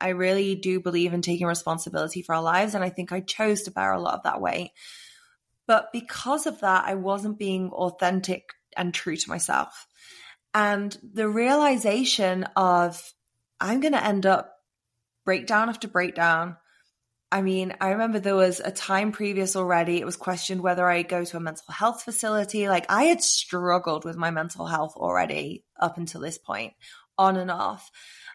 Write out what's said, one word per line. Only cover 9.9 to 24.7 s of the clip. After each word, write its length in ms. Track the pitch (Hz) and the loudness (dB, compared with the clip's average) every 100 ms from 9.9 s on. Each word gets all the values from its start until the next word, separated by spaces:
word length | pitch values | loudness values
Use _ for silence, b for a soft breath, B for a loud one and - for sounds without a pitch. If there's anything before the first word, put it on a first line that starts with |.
| B B B B B _ | B B B B B _
And 440 | 214 208 202 202 - | 0 2 2 -2 -8
the 280 | - 202 214 | -10 -2 0
realization 1120 | 214 240 294 294 254 214 214 254 - 190 185 185 - | 2 4 4 4 4 2 2 2 2 2 0 -2 2
of, 580 | 185 175 175 170 - - _ _ _ - | 4 6 4 -2 -14 -20 _ _ _ -6
"I'm 180 | 185 247 | -2 0
gonna 180 | 302 277 | 2 2
end 280 | 214 202 190 | 2 2 4
up 320 | 185 - - _ _ _ _ _ _ | 4 2 -14 _ _ _ _ _ _
breakdown 460 | - 185 120 214 226 | -2 -2 2 2 2
after 180 | 220 208 | -2 -4
breakdown." 680 | 180 180 - 170 165 175 170 b b b _ _ _ _ | -2 -2 2 2 2 0 -8 b b b _ _ _ _
I 120 | 196 | -2
mean, 320 | 190 190 185 - | 0 0 -2 -2
I 100 | 190 | -2
remember 280 | 208 226 214 | 0 0 -2
there 160 | 196 190 | 0 4
was 240 | 185 180 | 4 2
a 120 | - | -4
time 400 | 190 - 190 214 | -6 -2 0 0
previous 440 | 208 208 196 190 190 | -2 -4 -2 -2 0
already, 460 | 185 170 170 175 | 2 2 2 0
it 40 | 160 | -2
was 120 | 175 | -6
questioned 440 | - 180 - 185 | -6 -4 -4 -2
whether 280 | 180 180 180 | 0 2 2
I 140 | 175 | 2
go 200 | 170 180 | 0 -2
to 140 | 175 170 | -4 -6
a 20 | |
mental 320 | 165 160 - | -8 -10 -12
health 300 | 165 220 233 | -2 -2 -2
facility. 640 | - 226 220 214 202 214 202 | -4 -4 0 0 0 0 2
Like, 200 | 180 - | 2 2
I 140 | 202 | 4
had 180 | 311 339 | 4 4
struggled 840 | - - - 180 180 180 175 156 | 2 0 -2 -2 2 2 2 -2
with 140 | 165 170 | -4 -4
my 140 | 165 | -2
mental 340 | 160 165 170 | -2 -4 -6
health 300 | 165 | -4